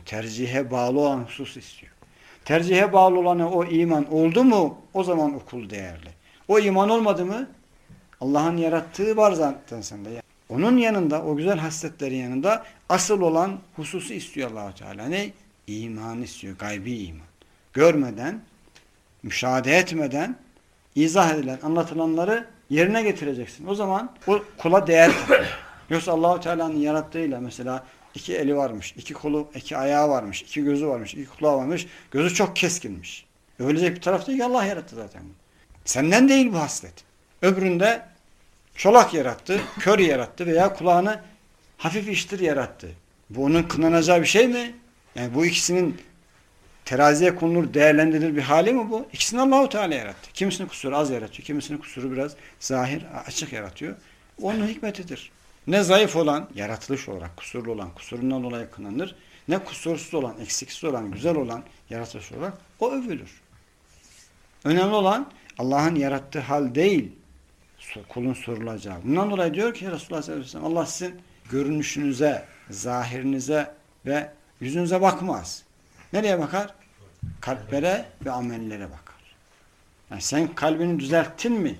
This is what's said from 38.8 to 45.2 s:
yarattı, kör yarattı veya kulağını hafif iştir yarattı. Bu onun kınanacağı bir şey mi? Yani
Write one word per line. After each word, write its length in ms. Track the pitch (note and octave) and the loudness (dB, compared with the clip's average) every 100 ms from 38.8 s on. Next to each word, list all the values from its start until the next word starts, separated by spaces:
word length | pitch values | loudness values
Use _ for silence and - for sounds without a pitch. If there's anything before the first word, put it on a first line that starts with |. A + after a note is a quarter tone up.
| F#3+ A#3+ A3 | 8 8 8
yarattı, 480 | E3 B2+ A2+ - G3 - - | 4 -2 -4 -2 -2 -2 -2
kör 200 | F#3 G3+ | 2 4
yarattı 460 | F3 C3+ A#2+ - F3 | 4 2 -2 -6 0
veya 280 | E3 F#3+ | 4 4
kulağını 480 | F#3+ E3+ F3 F#3+ G#3+ - - _ _ _ - | 2 2 4 4 -2 -8 -20 _ _ _ -8
hafif 320 | D#3+ G3 G3+ | -4 -4 -4
iştir 300 | F#3 - G3 | -4 -4 -2
yarattı. 500 | E3+ C#3 A#2 - F2 E2 _ _ - | 0 0 -2 -8 -18 -18 _ _ -12
Bu 140 | G#2+ | -2
onun 200 | C#3 E3 | 2 2
kınanacağı 580 | E3+ C#3 E3 E3 D#3+ F3 | 2 2 4 4 6 4
bir 60 | D3+ | 6
şey 200 | G3+ B3 | 4 4
mi? 280 | A#3+ A#3+ - _ _ _ | 2 -4 -12 _ _ _
Yani 200 | B2+ | -8